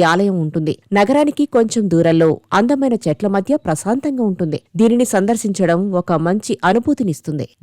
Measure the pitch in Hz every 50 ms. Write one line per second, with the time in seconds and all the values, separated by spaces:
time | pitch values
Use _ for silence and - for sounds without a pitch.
0 | 170 160 170 185 202 202 185 175 160 156 - 170 156 151 - - _ - 196 202
1 | 208 214 269 294 302 294 285 - 294 - - 240 226 220 - 233 208 185 170 165
2 | 170 165 165 165 165 160 - - _ - 180 190 226 240 285 269 269 262 233 -
3 | - - 202 - 208 202 196 196 190 - 285 302 - 180 156 - - 196 233 277
4 | - 302 269 247 233 202 185 - 180 156 - - _ _ - 165 220 226 240 240
5 | 254 - - 190 196 208 233 220 - 202 190 - 190 165 170 175 196 202 185 180
6 | - - 170 151 160 170 190 214 - - 214 - - 180 202 240 240 302 285 -
7 | 240 185 147 - - 165 156 143 - - _ -